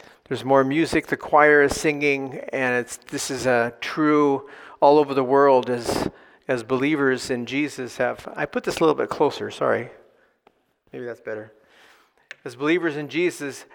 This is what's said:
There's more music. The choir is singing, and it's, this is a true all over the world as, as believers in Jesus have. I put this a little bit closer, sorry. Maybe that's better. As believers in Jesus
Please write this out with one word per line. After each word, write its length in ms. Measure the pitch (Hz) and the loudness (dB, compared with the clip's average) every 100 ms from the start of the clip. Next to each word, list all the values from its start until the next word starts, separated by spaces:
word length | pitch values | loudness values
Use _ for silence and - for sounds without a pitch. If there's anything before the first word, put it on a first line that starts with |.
| - _ _ | -20 _ _
There's 160 | 123 | -6
more 180 | 120 135 | 2 4
music. 460 | 135 147 151 160 - | 4 0 0 0 -2
The 80 | - | -6
choir 460 | - 151 151 147 | 2 6 8 6
is 120 | 143 | 4
singing, 640 | - 165 147 143 139 135 127 - | 2 -2 0 0 -2 -4 -10 -8
and 240 | 131 127 123 | -4 -2 -2
it's, 220 | 117 - | -4 -10
this 320 | - - - | -12 -8 -6
is 160 | 131 123 | -4 0
a 280 | 120 117 120 | 2 0 -4
true 680 | - - 151 151 147 135 - - - - | -8 -2 2 4 2 0 -6 -18 -20 2
all 180 | 143 151 | 4 6
over 160 | 139 | 4
the 100 | 135 | 0
world 440 | 127 139 143 131 120 | 2 4 6 4 2
as, 400 | 123 117 117 - - - _ - | -4 -4 -4 -4 -8 -18 _ -6
as 160 | 127 | -4
believers 680 | 113 127 139 156 135 127 - | -2 -2 0 0 0 0 -2
in 160 | 123 117 | -6 -4
Jesus 500 | 135 147 - 123 - | -4 -4 -6 -10 -4
have. 360 | 123 117 - - | -4 -4 -12 -8
I 100 | 151 | -6
put 160 | 247 | -6
this 140 | - - | -6 0
a 40 | |
little 140 | 160 | 2
bit 140 | 147 107 | 2 -2
closer, 420 | - 147 - 107 | -2 -2 -2 -8
sorry. 400 | - 131 110 117 - _ _ _ _ _ _ _ _ _ | -4 -2 -2 -4 -14 _ _ _ _ _ _ _ _ _
Maybe 120 | 135 | -14
that's 160 | 120 117 | -12 -12
better. 320 | - 107 110 _ _ _ _ _ _ _ _ - | -10 -12 -12 _ _ _ _ _ _ _ _ -18
As 100 | 139 120 | -16 -6
believers 400 | 147 180 170 147 | -2 0 -2 -4
in 120 | 147 | -6
Jesus 560 | 151 175 - 143 123 - | -4 -4 -4 -10 -12 -18